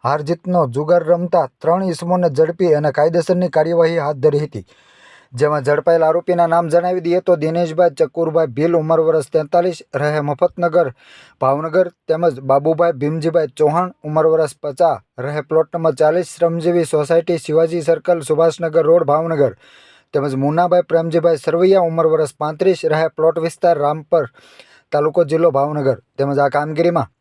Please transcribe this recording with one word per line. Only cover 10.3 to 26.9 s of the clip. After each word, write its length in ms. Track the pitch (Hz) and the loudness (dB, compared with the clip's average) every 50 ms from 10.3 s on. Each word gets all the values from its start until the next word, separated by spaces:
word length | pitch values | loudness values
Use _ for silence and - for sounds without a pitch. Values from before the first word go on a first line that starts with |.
| 147 - 180 175 _ - 175 170 156 180 165 135 123 _ _ - - - - _ _ _ | -2 -2 -2 -2 _ -2 -4 0 0 0 0 0 -4 _ _ -20 -20 -20 -20 _ _ _
ભાવનગર, 500 | - 131 139 147 156 165 156 190 180 170 _ _ _ - | -2 0 0 -2 -4 -2 0 0 0 0 _ _ _ -4
તેમજ 300 | 160 160 175 170 139 127 | -4 0 0 -2 -2 -2
બાબુભાઈ 540 | 135 131 135 139 143 160 165 156 170 170 160 127 | -2 0 0 2 2 0 0 2 0 0 0 -2
ભીમજીભાઈ 520 | 143 147 156 165 151 165 160 170 156 143 _ | -4 -4 -4 -2 -4 -2 0 0 -2 -2 _
ચૌહાણ, 340 | - 151 147 147 170 180 180 - _ - | 0 0 0 2 0 -2 -4 -8 _ -10
ઉંમર 240 | 151 151 156 160 160 | -4 -2 0 2 2
વર્ષ 260 | 160 160 160 147 - | 2 2 0 -2 -6
પચાસ, 480 | _ - 147 135 - 170 165 135 104 _ _ _ - | _ -12 -12 -2 0 0 0 0 -2 _ _ _ -10
રહે 240 | 123 143 147 151 | -10 -6 -6 -8
પ્લોટ 320 | 143 _ 156 160 160 _ - | -6 _ 0 0 0 _ -4
નંબર 220 | 170 165 160 151 - | -2 -2 -2 0 2
ચાલીસ, 320 | 156 151 160 180 175 - | 2 2 2 0 -2 -4
શ્રમજીવી 540 | - - 170 170 165 170 156 175 175 175 165 | -4 -2 -2 -2 -2 0 -2 0 0 0 0
સોસાયટી, 540 | 147 - 156 151 139 170 170 165 - 208 160 | 0 -2 -2 0 2 0 0 2 0 -4 -4
શિવાજી 440 | - - 151 160 165 165 165 175 | -2 -2 0 0 2 0 -2 -4
સર્કલ, 400 | 156 143 165 151 - - 175 170 | 0 0 -2 0 2 -2 -2 -2
સુભાષનગર 600 | 147 - 156 147 165 165 151 - 170 160 151 165 156 | 0 -2 0 2 2 0 0 -2 -8 -2 0 0 2
રોડ, 220 | 151 165 175 - | 4 4 2 4
ભાવનગર, 500 | 135 143 156 165 170 165 147 139 123 - _ _ - - - - _ _ _ _ _ - | 2 0 0 0 -2 0 0 0 0 0 _ _ -20 -20 -20 -20 _ _ _ _ _ -4
તેમજ 220 | 143 139 143 131 | -4 -2 -2 -2
મુન્નાભાઈ 520 | 131 139 143 151 165 175 175 175 180 180 _ | -2 -2 0 0 0 0 2 2 0 0 _
પ્રેમજીભાઈ 540 | 165 165 165 165 156 170 156 170 165 143 | 0 -2 0 0 -2 0 2 2 0 0
સરવૈયા, 460 | - - 156 170 185 185 196 190 175 165 | -2 -2 0 2 2 4 4 4 2 0
ઉંમર 200 | 165 165 165 160 | 0 0 2 2
વર્ષ 260 | 156 156 156 143 - _ | 2 2 0 -2 -4 _
પાંત્રીસ, 460 | 151 151 156 151 185 190 185 160 - | -6 -6 -4 0 0 0 0 2 0
રહે 240 | 160 151 156 160 156 | 0 2 2 0 -2
પ્લોટ 340 | _ - 156 165 156 165 | _ 0 0 0 2 0
વિસ્તાર 320 | 160 170 - _ - 175 170 147 | -4 -6 -6 _ 0 0 2 2
રામપર, 520 | 143 143 151 160 147 _ - 165 143 120 _ _ _ - - _ - _ _ _ _ _ | 0 -2 -2 -4 -4 _ 0 0 0 -2 _ _ _ -20 -20 _ -20 _ _ _ _ _
તાલુકો 320 | - 147 147 156 151 180 170 | -4 -2 -2 0 0 0 0
જિલ્લો 260 | 139 156 160 170 170 | 0 0 2 2 2
ભાવનગર. 480 | 135 139 139 147 151 151 139 135 123 - _ _ _ | 2 2 -2 -2 -2 -2 -2 -2 -2 -2 _ _ _
તેમજ 220 | - 139 139 143 139 | -4 -4 -2 0 0
આ 100 | 143 139 | 0 0
કામગીરીમાં 640 | - 147 147 151 156 151 170 175 | 0 -2 -4 -4 -4 0 0 0